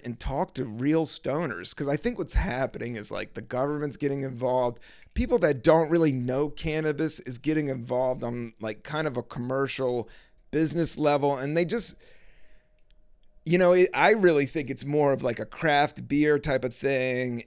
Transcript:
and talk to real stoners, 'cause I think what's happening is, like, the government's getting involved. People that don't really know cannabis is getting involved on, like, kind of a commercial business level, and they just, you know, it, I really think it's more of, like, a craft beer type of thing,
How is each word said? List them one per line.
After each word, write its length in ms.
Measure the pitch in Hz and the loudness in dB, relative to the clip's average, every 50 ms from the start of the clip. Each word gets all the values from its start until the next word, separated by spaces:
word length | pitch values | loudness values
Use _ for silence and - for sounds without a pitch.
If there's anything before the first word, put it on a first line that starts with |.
| - | -10
and 160 | 120 117 - | -12 -10 -8
talk 340 | - - 131 151 185 - - | -6 -4 -4 -4 -4 -4 -6
to 100 | 131 - | -8 -8
real 420 | 113 107 117 131 147 160 160 156 | -6 -6 -4 0 2 2 2 0
stoners, 680 | - - - - 131 135 160 175 131 95 87 90 - - | -2 -4 -6 -4 -4 -4 -2 -4 -4 -6 -6 -8 -8 -8
'cause 140 | - 143 139 | -6 -4 -2
I 80 | 147 | -2
think 220 | 151 - 240 247 - | -2 -2 -4 -4 -4
what's 160 | 160 - - | -6 -2 0
happening 600 | - 165 196 120 131 135 113 - - 117 120 120 | 0 0 0 -2 -2 -4 -4 -4 -6 -8 -8 -8
is, 140 | 107 104 - | -8 -8 -8
like, 240 | 101 98 101 - - | -8 -8 -8 -8 -10
the 80 | - | -12
government's 540 | 127 - 127 123 135 147 151 147 151 143 120 | -10 -6 -4 -2 -2 -2 -2 -4 -4 -6 -6
getting 260 | - 147 139 139 139 | -2 -2 -2 -2 -2
involved. 580 | 135 135 127 117 131 123 127 127 123 120 117 - - - - - - - - | -4 -6 -6 -4 -2 0 2 2 0 0 -2 -6 -16 -20 -20 -20 -16 -8 -4
People 240 | - 247 247 247 - | -2 0 2 2 4
that 260 | 175 151 139 120 - | 4 4 2 4 6
don't 240 | 160 156 165 160 147 | 6 6 6 6 4
really 240 | 170 170 160 147 | 2 4 4 4
know 380 | 131 127 123 127 127 139 151 143 | 2 0 -2 -2 0 0 -2 -2
cannabis 680 | - - - 160 151 156 156 151 143 143 160 147 - - | -4 -6 -4 -4 -2 0 0 -2 0 0 -2 -2 -2 -4
is 180 | - 131 120 120 | -6 -8 -10 -6
getting 300 | - 151 156 156 147 139 | -2 -2 0 0 0 -2
involved 540 | 131 117 117 127 123 127 131 127 123 107 | -4 -6 -6 -4 -2 0 0 0 -2 -2
on, 300 | 117 117 120 120 120 113 - - | -4 -6 -6 -6 -10 -10 -12 -8
like, 240 | 107 110 107 - - | -8 -8 -8 -8 -10
kind 220 | - 151 156 156 | -8 -6 -4 -4
of 100 | 151 120 | -4 -4
a 60 | 123 | -6
commercial 840 | - - - 131 120 127 131 135 139 127 - - 131 123 123 120 104 - - - - _ _ _ _ - | -8 -8 -8 -8 -6 -2 0 0 0 -2 -2 -2 -2 -2 -2 -2 -4 -6 -12 -20 -20 _ _ _ _ -4
business 480 | - 156 160 147 147 170 160 - - 147 | -2 0 0 0 0 0 0 -2 0 0
level, 380 | 151 143 143 135 143 143 143 | 2 2 2 4 2 0 0
and 200 | 127 135 147 156 | 0 -2 -2 0
they 80 | 170 175 | 0 0
just, 320 | 160 220 233 - - - - - - - - - - - - - - - - _ _ _ _ _ _ - - - _ - _ _ - - - - | 0 -2 -4 -4 -4 -8 -12 -20 -20 -20 -20 -20 -20 -20 -20 -20 -20 -20 -20 _ _ _ _ _ _ -20 -20 -20 _ -20 _ _ -20 -20 -8 -2
you 120 | 160 175 | 2 4
know, 160 | 180 180 175 | 6 6 6
it, 160 | 180 180 185 180 - | 6 6 6 4 4
I 160 | 135 160 202 | 4 6 6
really 360 | 226 220 185 175 156 143 139 | 6 6 6 6 6 4 2
think 220 | - - 156 135 131 | 0 -2 -4 -4 -4
it's 160 | 127 - 135 | -6 -6 -4
more 280 | 143 147 151 147 139 | -2 2 2 4 4
of, 100 | 135 - | 2 2
like, 180 | - 120 110 - | 0 -2 -2 -4
a 60 | 110 | -6
craft 600 | - - - 165 156 147 143 151 147 - - 123 | -10 -6 -2 0 2 4 4 2 2 -2 -8 -6
beer 320 | 117 143 147 151 151 147 143 | -2 0 2 4 4 2 2
type 260 | 147 151 135 127 131 | 2 0 0 0 0
of 100 | 123 - | -4 -6
thing, 680 | - 123 139 139 127 127 127 123 127 127 123 120 117 - | -2 -2 0 0 0 0 0 0 -2 -2 -2 -4 -6 -8